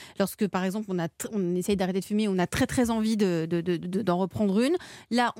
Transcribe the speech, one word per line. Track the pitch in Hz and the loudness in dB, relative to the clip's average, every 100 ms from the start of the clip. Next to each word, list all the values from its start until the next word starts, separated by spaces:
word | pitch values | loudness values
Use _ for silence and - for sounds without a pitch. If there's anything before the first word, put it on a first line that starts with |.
| - - | -10 -4
Lorsque, | 196 - 202 | -2 0 -2
par | 185 | 0
exemple, | 185 208 214 | -2 -4 -4
on | 180 | -2
a | 165 | -2
tr-, | - - | -6 -6
on | 214 175 | -2 0
essaye | 180 180 202 | -2 0 0
d'arrêter | 185 190 | 0 -2
de | |
fumer, | - 208 220 | -2 0 2
on | 185 | 2
a | 175 | 0
très, | - 262 | 0 0
très | - 233 | 2 2
envie | 226 220 220 | 2 2 2
de, | 196 170 160 | 2 2 0
de, | 175 | -2
de, | 175 170 | 0 -2
de, | 175 190 | -2 -2
d'en | 196 175 | 0 0
reprendre | 190 - 208 190 | 0 0 2 2
une. | 262 349 - - - | 2 0 -4 -16 -4
Là, | 233 240 | 0 0